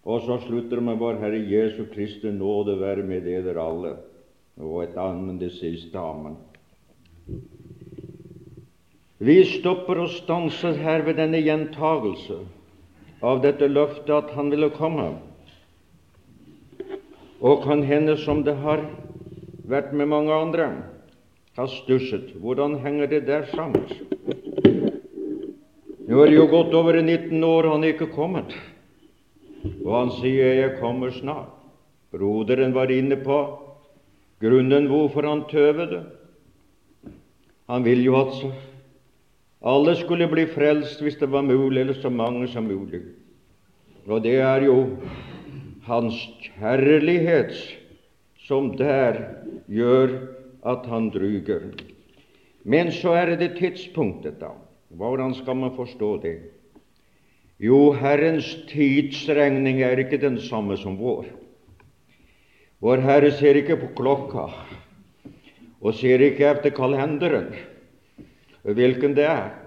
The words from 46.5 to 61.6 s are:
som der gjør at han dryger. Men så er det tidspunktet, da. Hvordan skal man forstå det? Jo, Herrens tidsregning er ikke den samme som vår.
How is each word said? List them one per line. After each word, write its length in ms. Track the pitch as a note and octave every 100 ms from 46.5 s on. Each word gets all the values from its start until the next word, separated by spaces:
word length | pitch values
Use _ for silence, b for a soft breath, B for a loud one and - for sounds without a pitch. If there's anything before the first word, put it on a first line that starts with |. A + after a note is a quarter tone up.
| F#2+ A2 C3+ C3+ D3+ D3+ F3 D#3+ D#3+ C3+ - - - - - _ _ _ _ -
som 240 | C#3 C3+ C3+
der 400 | C#3+ C3+ B2 A2 - - - - -
gjør 460 | G#2 A#2+ C3 C3 A#2+ - - - -
at 220 | A2+ B2 B2
han 240 | A2+ A2
dryger. 640 | G2 G2 G2+ - F2 - - - - _ b b b b b
Men 280 | - D3 F3
så 240 | - F#3 E3+
er 160 | F3 E3+
det 220 | F3 -
tidspunktet, 800 | F3+ - - E3+ A2+ E2 D2+ -
da. 140 | D#2 - - _ _
Hvordan 400 | E2 A2 C3 C3
skal 240 | B2 C3 C3
man 160 | B2+ B2+
forstå 360 | B2 - G#2+ G2
det? 160 | E2+ E2 - _ _ - _ _ _ _ _ _ _ _
Jo, 320 | G#2+ C#3 D3 C3+
Herrens 560 | C3+ C#3+ D#3+ D#3+ C3 - -
tidsregning 1120 | D3 C#3 C#3 C#3+ - E3 D3 C#3+ C3+ C3+ C3
er 160 | B2+ B2+
ikke 240 | C3 C#3+
den 160 | C#3 A#2+
samme 380 | - A2 G2+ F#2
som 240 | G2 F#2+
vår. 240 | B2 G#2+ - - - _